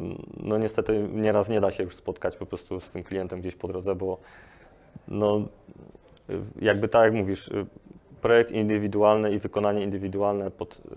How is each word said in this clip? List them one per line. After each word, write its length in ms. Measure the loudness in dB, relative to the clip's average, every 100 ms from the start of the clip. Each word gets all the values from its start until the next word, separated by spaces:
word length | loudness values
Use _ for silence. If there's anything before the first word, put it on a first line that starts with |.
| -4 -10 -14 -8
no, 220 | -4 -2
niestety 500 | -2 -2 0 0 -2
nieraz 360 | 0 2 2 2
nie 120 | 2
da 100 | 0
się 120 | 0
już 120 | -6 -8
spotkać 400 | -10 -6 -6 -6
po 100 | -10
prostu 340 | -10 -8 -10
z 100 | -10
tym 120 | -12
klientem 380 | -6 -6 -6 -8
gdzieś 160 | -10 -8
po 120 | -8
drodze, 260 | -6 -4
bo, 240 | -4 -4 -6 -10 -20 -20 -20 -20 -20 -20 -20 -8
no, 320 | 0 2 2 -2 -12 -20 -20 -20 -20 -20 -20 -10 -8 -8 0
jakby 280 | 2 2 4
tak 160 | 6
jak 100 | 6
mówisz, 340 | 4 0 -4 -4
y, 180 | -6 -6 -12 -20 -20 -20 -2
projekt 300 | 4 6 6
indywidualny 800 | 2 2 0 0 4 6 6 2
i 60 | -2
wykonanie 440 | -2 0 0 0
indywidualne 680 | -2 -4 -4 -2 0 0 -4
pod 320 | -8 -12 -14 -18